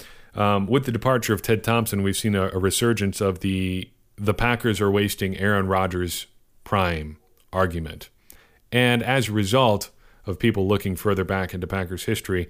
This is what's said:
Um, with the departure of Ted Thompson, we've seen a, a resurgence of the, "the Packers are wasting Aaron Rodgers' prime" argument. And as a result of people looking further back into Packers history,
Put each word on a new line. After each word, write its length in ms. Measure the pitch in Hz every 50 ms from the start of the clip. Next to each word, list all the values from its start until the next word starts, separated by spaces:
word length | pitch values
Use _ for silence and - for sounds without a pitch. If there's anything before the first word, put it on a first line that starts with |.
| - - - - - - -
Um, 320 | 104 104 104 101 98 98
with 180 | 98 120 139 135
the 60 | 123 117
departure 400 | 110 - 131 131 120 113 - 107
of 80 | 95
Ted 220 | - - 113 101 -
Thompson, 380 | 117 113 117 110 - 104 98
we've 140 | 98 98 95
seen 180 | - - 110 101
a, 100 | 98 92
a 100 | 95 95 92
resurgence 600 | 92 95 - - 120 117 117 98 101 98 95 -
of 220 | 104 98 92 87
the, 480 | - 98 95 95 95 92 92 92 - - _ _ _ _ _
"the 180 | - 104 107 104
Packers 460 | - 120 120 120 117 - 117 104 92
are 100 | 104 101
wasting 480 | 98 104 104 101 - - 101 95 92
Aaron 300 | 90 95 104 104 98 95
Rodgers' 600 | 95 95 92 95 92 92 90 90 85 - - - - _ _ _ _ _ - -
prime" 540 | - 107 98 92 87 85 78 76 76 78 - _ _ _ _ _ _
argument. 580 | - 92 95 90 82 85 78 - - - - - _ _ _ _ - - _ _ _ _ _ _
And 320 | - 123 123 123 123 120 110
as 240 | 113 131 135 113
a 60 | 107 104
result 580 | 107 101 95 113 135 131 113 104 101 - - _ _ _ - - - -
of 140 | 104 90 -
people 260 | - 117 107 98 95
looking 300 | 95 104 95 - 101 92
further 300 | - - 107 98 95 92
back 280 | 80 98 95 92 87 -
into 140 | 90 87
Packers 380 | 80 98 98 92 85 92 87 -
history, 420 | - 110 - - - 95 90 85